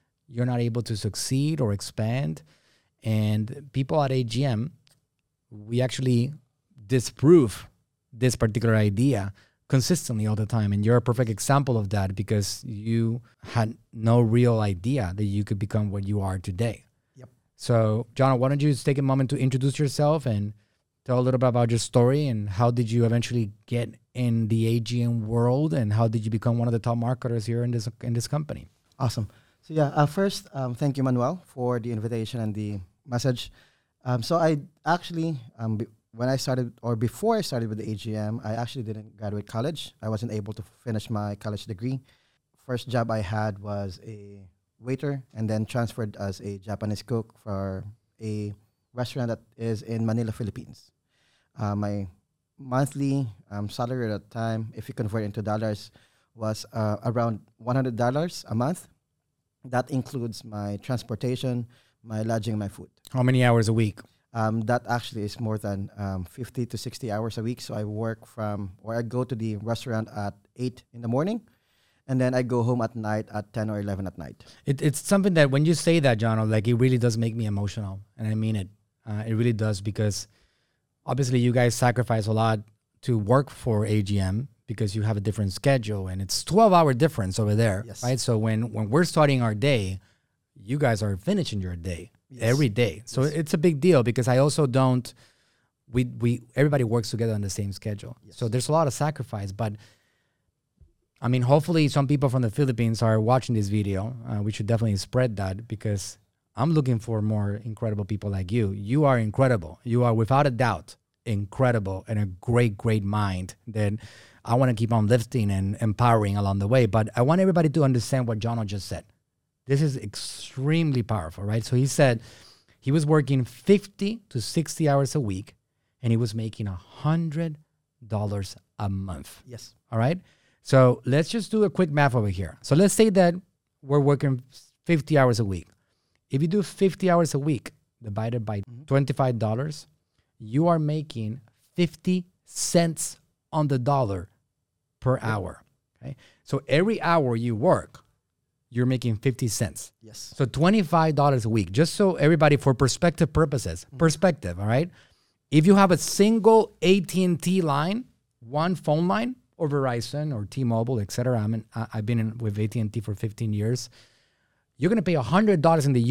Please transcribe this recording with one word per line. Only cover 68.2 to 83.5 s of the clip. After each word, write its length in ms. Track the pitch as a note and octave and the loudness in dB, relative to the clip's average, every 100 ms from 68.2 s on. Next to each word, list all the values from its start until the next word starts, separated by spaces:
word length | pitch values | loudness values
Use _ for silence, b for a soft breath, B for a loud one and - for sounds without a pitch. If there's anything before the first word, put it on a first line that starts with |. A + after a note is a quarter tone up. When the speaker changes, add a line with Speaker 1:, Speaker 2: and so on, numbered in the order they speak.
| - | -12
Speaker 2:
from, 460 | - G#2+ G#2 F#2+ F#2+ | -8 -6 -6 -8 -12
or 140 | A2 A#2 | -8 -6
I 60 | |
go 200 | A#2 B2 | -4 -4
to 120 | B2+ A2 | -4 -4
the 200 | A2+ G#2 | -4 -6
restaurant 520 | G#2+ A2+ B2+ A2 A2 G#2 | -6 -6 -4 -6 -6 -6
at 180 | G2+ - _ - | -8 -10 _ -8
eight 260 | B2 B2 _ | -8 -8 _
in 100 | A#2+ | -10
the 60 | A#2 | -2
morning, 340 | B2+ F3+ A3+ - _ _ _ _ _ - | 0 0 -4 -10 _ _ _ _ _ -4
and 120 | B2+ | 0
then 140 | B2+ | 2
I 80 | B2+ | 0
go 200 | A#2 B2 | 0 0
home 180 | A#2 A#2+ | 2 0
at 160 | A2+ A2+ | -2 -4
night 320 | G#2+ G#2+ G#2+ | -4 -4 -4
at 200 | G#2 - | -8 -8
ten 180 | A#2 G#2+ | -6 -4
or 80 | G#2 | -4
eleven 280 | G2+ G2 F#2 | -4 -4 -6
at 120 | - | -10
night. 240 | C#2+ - - B | -14 -16 -20 B
Speaker 1:
It, 180 | - C3+ | -4 -2
it's 180 | D#3 - | -2 -2
something 340 | - G3+ G3 | 0 2 4
that 160 | E3 C#3 | 4 4
when 140 | C#3 | 4
you 100 | D#3+ | 2
say 260 | D#3 E3+ E3 | 2 2 4
that, 180 | C#3 G#2+ | 4 2
John, 320 | A2+ A2 A2 | 2 2 2
like, 160 | A2 A#2+ | 2 2
it 80 | |
really 240 | A#2 B2+ B2+ | 4 4 4
does 200 | A#2+ A2+ | 2 2
make 180 | A2+ A2+ | -2 -2
me 80 | G#2+ | -2
emotional, 540 | G2+ G2+ A2+ G2 G2 - - | -2 -2 -4 -8 -10 -14 -8
and 100 | A2 | -4
I 80 | |
mean 220 | A2 A2 G#2+ | -2 -2 -2
it. 120 | F#2+ _ _ _ A2 | -6 _ _ _ -8
Uh, 160 | G#2+ A2+ | -6 -2
it 80 | |
really 180 | A2 A#2+ | 0 0
does, 280 | G#2+ A2 G2 | 0 -2 -2
because 480 | G#2 G2+ G#2+ G2 - _ _ _ _ _ _ _ | -4 -2 -2 -2 -8 _ _ _ _ _ _ _
obviously 340 | - B2+ B2 B2+ | -4 -2 0 2
you 140 | B2 | 2
guys 220 | B2 A#2+ | 4 2
sacrifice 520 | - B2 B2 A#2+ A2 G#2+ | 4 2 2 0 -2 0
a 60 | |
lot 280 | A2 A2+ A2 - _ _ _ | 0 2 0 -4 _ _ _
to 160 | - A2+ | -2 -2
work 320 | G2+ C3 C3+ | 2 2 2